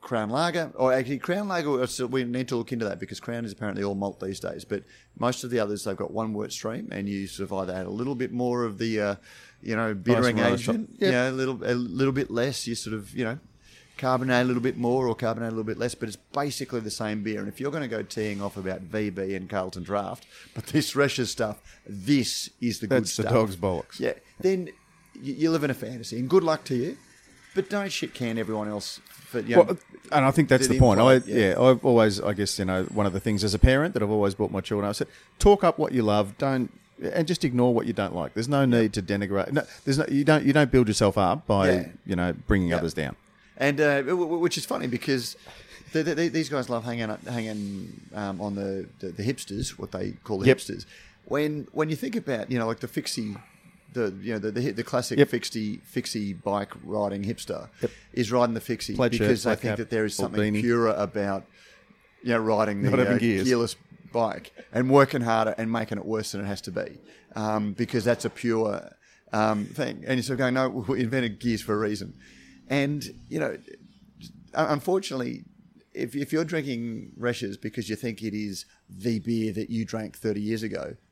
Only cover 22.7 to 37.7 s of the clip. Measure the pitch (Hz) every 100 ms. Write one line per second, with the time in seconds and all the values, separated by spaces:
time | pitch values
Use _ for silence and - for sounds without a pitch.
22.7 | 107 107 131 101 - 110 120 110 95 95
23.7 | 87 - - 127 - _ _ 185 190 175
24.7 | - _ _ _ - 131 143 160 160 143
25.7 | 127 110 123 113 113 127 180 165 156 -
26.7 | 127 139 269 _ - _ - - - 190
27.7 | 208 196 - - - 120 113 104 110 107
28.7 | 104 - - - - - 127 107 117 107
29.7 | 180 - - - 151 135 135 143 131 131
30.7 | 127 127 101 120 131 107 110 101 90 127
31.7 | 127 131 120 110 98 - 101 101 - 95
32.7 | 92 95 101 101 92 113 104 104 98 131
33.7 | 131 160 156 104 107 101 95 104 98 -
34.7 | 104 101 107 139 - - _ 202 202 180
35.7 | 160 156 127 107 104 98 104 139 131 123
36.7 | - _ _ 85 - 160 180 165 123 123